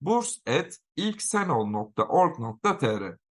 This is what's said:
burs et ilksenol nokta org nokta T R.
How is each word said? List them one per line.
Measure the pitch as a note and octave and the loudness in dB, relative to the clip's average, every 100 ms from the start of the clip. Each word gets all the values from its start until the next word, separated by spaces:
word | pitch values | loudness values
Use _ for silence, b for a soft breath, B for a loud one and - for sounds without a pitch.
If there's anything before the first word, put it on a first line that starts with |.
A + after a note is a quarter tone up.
burs | D#3 A#3+ A3+ - - | 0 0 0 -6 0
et | C3+ F3+ - _ - | 0 0 -10 _ -6
ilksenol | G#3 G#3+ - G#3+ F#3+ A#2+ G#2 | -4 -4 -2 -2 0 0 0
nokta | G#2 G#2+ - | -2 -4 -2
org | G#2+ F3 F3 - | 2 4 4 2
nokta | A2+ A2 G#3 F#3+ | -8 -4 -2 2
T | A#2+ G#2+ | 2 0
R. | F#2+ E2+ _ | -4 -10 _